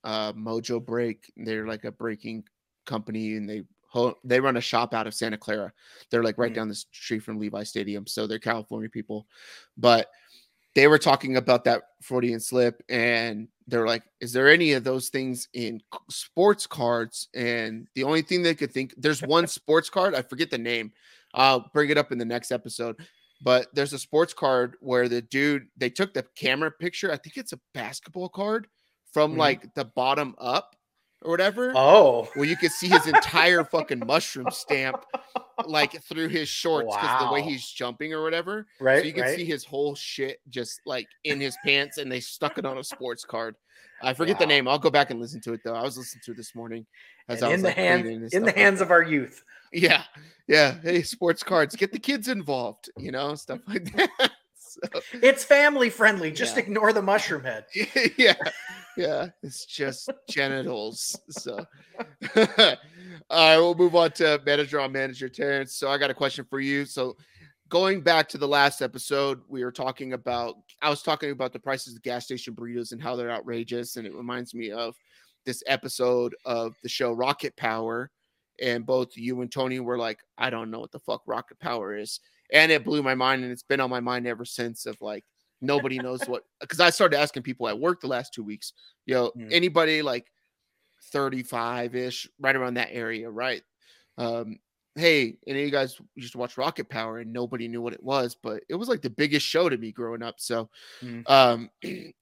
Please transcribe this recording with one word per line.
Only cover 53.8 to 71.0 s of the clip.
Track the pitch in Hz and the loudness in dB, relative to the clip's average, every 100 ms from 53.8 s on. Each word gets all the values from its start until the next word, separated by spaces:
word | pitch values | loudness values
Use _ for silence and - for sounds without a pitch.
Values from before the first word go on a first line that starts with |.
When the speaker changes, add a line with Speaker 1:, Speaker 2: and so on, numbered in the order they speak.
Speaker 1:
<laughs> | 175 208 | -4 0
that. | - - 254 - _ _ | 0 2 0 0 _ _
So | - - - 156 - 247 | -20 -10 -8 -8 -10 4
Speaker 2:
It's | 247 269 | 4 4
family | - 285 294 285 240 | 4 6 6 4 0
friendly. | - 220 196 160 | 4 4 4 -4
Just | 156 247 262 | -2 -2 -2
Speaker 1:
Yeah. | |
Speaker 2:
ignore | 196 208 214 | -2 2 4
the | 220 | 4
mushroom | 190 208 - 156 | 2 0 0 -4
head. | 127 110 - | -6 -10 -10
Speaker 1:
<laughs> | 190 208 269 226 - | -6 -2 0 0 6
Yeah. | 226 170 - - - - - - | 6 6 0 -6 -16 -16 -14 -6
Yeah. | 165 143 175 _ | -2 -2 -6 _
It's | 147 - - | -16 -14 -14
just | - 139 123 - 269 - | -6 -6 -6 -10 -12 -6
genitals. | 147 139 135 - 113 110 117 - - - | -2 -2 -2 -6 -6 -8 -8 -8 -8 -12
So, | 151 - 101 170 _ _ - | -12 -10 -10 -14 _ _ -14
<laughs> | - _ - 220 | -14 _ -2 2
all | 220 - 196 127 - - 180 170 _ | 4 6 4 4 -10 -20 -20 -20 _
right, | 165 160 160 | 4 8 8
we'll | 170 | 6
move | 170 180 | 6 4
on | 170 165 | 6 4
to | - 160 147 139 | 2 2 2 2
manager | 143 143 143 | 0 0 -2
on | 135 | -2
manager, | 135 135 127 131 | -4 -6 -6 -12
Terrence. | 131 143 139 135 | -4 -2 -2 -4
So | - 135 | -6 -2
I | 139 | 0
got | 139 | 0
a | |
question | 131 139 135 123 | 0 -2 -4 -8
for | 135 | -6
you. | 135 143 | -2 -2
So | 143 - 127 - _ _ - _ _ | -4 -6 -6 -8 _ _ -20 _ _
going | 170 190 196 | 2 2 2
back | 156 165 151 | 4 4 2
to | 156 | -2
the | 139 | 2
last | 143 139 - | 4 4 2
episode, | 127 127 - 139 139 127 _ | -6 -6 -2 0 0 -4 _
we | 135 | -8
were | 123 | -8
talking | 123 131 127 131 | -4 -6 -6 -8
about, | 127 127 120 120 - _ - | -8 -4 -4 -4 -10 _ -4
I | 151 | -2
was | 147 | -2